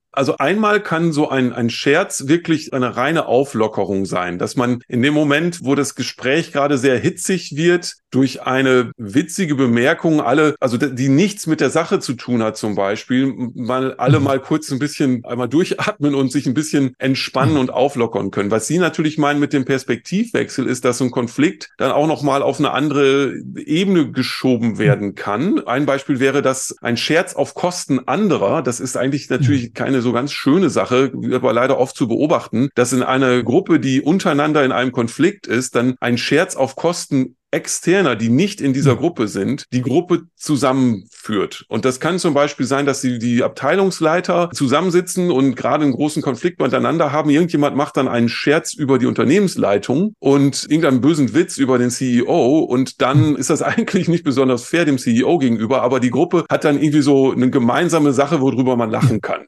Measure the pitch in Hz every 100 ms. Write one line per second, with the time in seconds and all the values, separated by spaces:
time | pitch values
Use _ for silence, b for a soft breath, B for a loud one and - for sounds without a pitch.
0 | _ 135 131 - 139 208 214 208 202 160
1 | 170 147 151 135 123 - 117 - 139 151
2 | 196 - 135 170 170 156 - 135 123 107
3 | 135 165 - 120 139 110 107 - 95 98
4 | 95 95 90 90 107 - 123 120 - 120
5 | 135 151 147 143 175 170 120 143 135 -
6 | 120 - 123 151 170 143 143 139 135 120
7 | 139 - - 185 - 147 170 175 175 -
8 | _ 127 135 - 131 131 135 127 117 -
9 | 104 120 175 - 165 135 127 117 131 170
10 | 165 151 120 147 151 143 131 117 147 123
11 | 139 139 202 - 160 156 135 143 170 185
12 | - 117 - 120 110 107 110 101 98 107
13 | - 127 135 110 120 - 117 127 131 -
14 | 127 143 139 135 - 156 - 131 143 -
15 | 139 123 - 120 123 147 185 - - 196
16 | 143 139 135 143 131 123 151 151 131 -
17 | 135 131 - 131 131 147 127 - 139 117
18 | 113 101 98 107 101 110 - 165 165 -
19 | 156 156 143 147 143 143 131 131 - 117
20 | - 185 233 120 113 - 123 123 127 123
21 | 127 127 120 - 165 190 - - 135 117
22 | 160 147 143 139 139 131 135 127 147 143
23 | 135 139 131 92 - - - 156 196 175
24 | 135 131 123 - 135 120 117 98 104 101
25 | 101 95 104 104 180 302 - 127 147 135
26 | - 127 135 143 135 131 - - 120 117
27 | - 156 190 - 135 - 180 170 - 131
28 | - 151 214 120 98 151 127 117 131 -
29 | 131 143 - - 127 139 117 - 120 135
30 | 120 120 143 - 131 170 160 107 98 123
31 | 135 123 120 123 123 120 131 120 127 -
32 | 117 110 151 135 - 110 143 - 123 127
33 | - 131 131 123 117 151 180 156 131 131
34 | 147 190 185 143 151 151 131 120 127 123
35 | 117 - 170 - - 120 127 123 127 127
36 | 123 120 - 143 185 - 127 - 170 170
37 | - 139 131 _ _ 165 - - 165 190
38 | 156 113 113 127 202 - 139 131 143 120
39 | 165 151 107 98 104 135 - 123 117 147
40 | 170 170 - - - 139 131 135 123 104
41 | - - - 104 80 - - 110 127 127
42 | 160 180 180 143 147 - 120 135 139 127
43 | 127 120 120 120 95 - 135 185 190 -
44 | 156 175 175 175 170 - 135 143 185 175
45 | 180 185 175 131 135 117 117 151 147 113
46 | 151 151 139 120 180 - 143 127 120 165
47 | 151 147 151 143 175 147 143 131 147 151
48 | 127 117 117 - - 160 - - 135 127
49 | 123 113 113 190 185 - 101 101 - 135
50 | 208 - 139 139 139 - - 156 160 127
51 | 135 156 123 127 180 - 131 127 123 -
52 | 131 120 - 165 123 156 - 127 127 -
53 | 127 139 156 131 135 143 - - 220 185
54 | 175 170 151 127 131 123 - 165 151 131
55 | 123 117 117 170 131 113 110 131 123 131
56 | 123 127 170 175 147 147 156 139 151 147
57 | 139 139 135 - 127 135 120 131 175 165
58 | 147 127 143 160 135 120 127 120 113 113
59 | 120 107 - 90